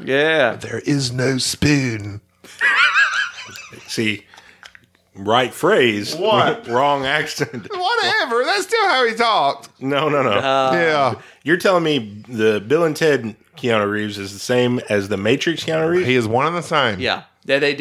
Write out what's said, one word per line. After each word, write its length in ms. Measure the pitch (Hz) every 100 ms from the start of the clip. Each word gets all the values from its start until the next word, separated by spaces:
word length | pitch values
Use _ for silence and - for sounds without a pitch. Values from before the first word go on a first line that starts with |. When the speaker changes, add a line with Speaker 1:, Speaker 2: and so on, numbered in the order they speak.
Speaker 1:
Yeah. 520 | - 135 156 160 123 104
Speaker 2:
There 240 | 110 110
is 320 | - 143 127
no 260 | 127 127 131
spoon. 840 | - - 147 143 131 110 101 101 _ _
<laughs> 1400 | - - - - 1077 1077 1077 1077 1077 1077 1077 1077 - - -
Speaker 3:
See, 380 | - 110 101 _ - - _ - - _ _ _ -
right 380 | 98 117 127
phrase, 640 | - 160 202 123 104 101 156
Speaker 2:
What? 520 | 208 202 151 113 117
Speaker 3:
<laughs> 20 |
wrong 360 | 120 143 143 135
accent. 640 | 151 151 - 147 123 92
Speaker 2:
Whatever. 720 | 381 370 466 370 427 311 247 294
That's 180 | 392
still 240 | 370 453 392
how 160 | 262 240
he 60 | 220
talked. 540 | 233 196 143 - - _
Speaker 3:
No, 280 | 131 143 151
no, 140 | 143
no. 80 | 127
Speaker 1:
Uh, 400 | 101 135 135 131
Speaker 2:
Yeah. 480 | 131 165 151 131 123 - _
Speaker 3:
You're 140 | 139 175
telling 260 | 208 180
me 400 | 160 143 107 104 113
the 320 | 117 110 104 101
Bill 180 | 156
and 120 | 165 143
Ted 400 | 160 135 113 - _ -
Keanu 320 | 123 110 101
Reeves 280 | 104 104 101
is 160 | 98
the 60 | 98
same 400 | - 123 123 123 -
as 200 | 104 98
the 80 | 95
Matrix 460 | 104 139 - 156
Keanu 260 | - 160 160
Reeves? 180 | 175 165
Speaker 2:
He 80 | 127
is 120 | 110
one 180 | 120 151
and 100 | 170
the 60 |
same. 380 | 160 160 127 98
Speaker 1:
Yeah. 240 | 120 90 - _ -
They, 140 | 139
they, 140 | 143 135